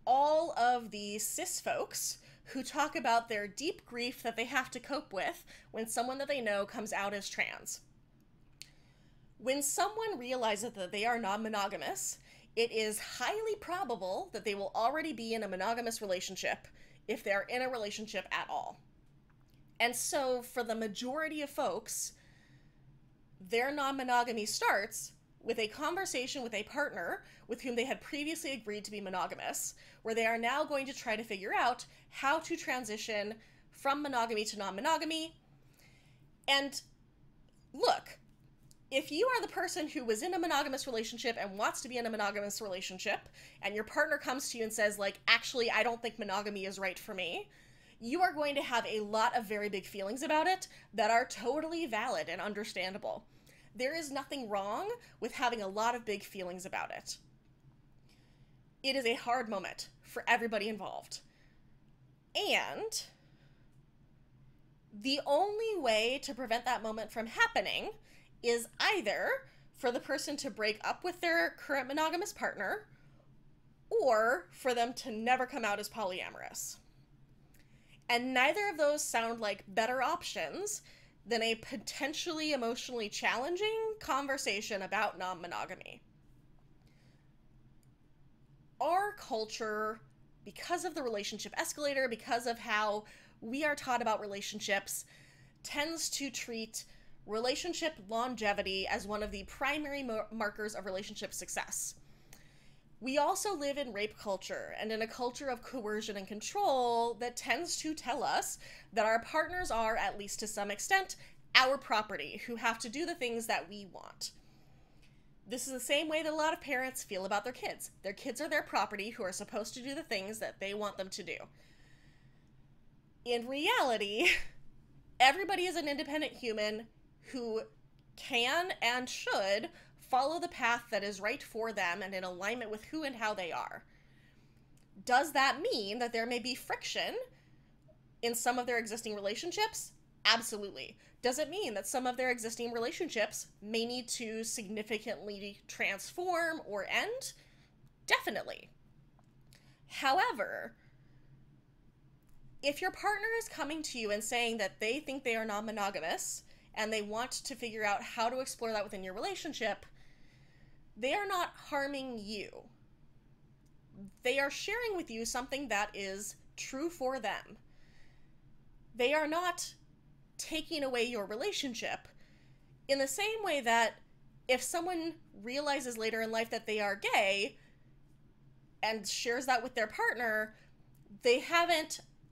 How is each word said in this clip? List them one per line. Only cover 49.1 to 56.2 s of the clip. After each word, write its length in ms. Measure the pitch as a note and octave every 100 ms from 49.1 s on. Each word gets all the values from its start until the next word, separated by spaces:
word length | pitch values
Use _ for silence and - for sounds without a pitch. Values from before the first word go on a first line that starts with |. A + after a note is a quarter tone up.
| A3 A#3 B3
of 80 |
very 240 | G3+ G#3+ G#3
big 180 | G3 -
feelings 360 | G3 G3 B3+
about 240 | D4 D4+ E4
it 220 | F#4 - - -
that 160 | G#3+ A3
are 160 | A#3 B3
totally 600 | - A#3 D4 D#4+ E4+ D#4
valid 420 | G#3+ B3 F3+ D#3
and 120 | F3+
understandable. 840 | G3+ G3+ G#3+ G3 F#3 F#3+ A2 - - - - - - G#3
There 160 | B3+
is 160 | E4 D4
nothing 380 | C#4 C#4 C#4+ A3
wrong 420 | G3+ G3+ B3 G4+ A#4+ - -
with 140 | A#3+
having 280 | - G3 A#3
a 60 | F#3+
lot 260 | G3+ A3+
of 100 | A#3+
big 200 | A3+ G3+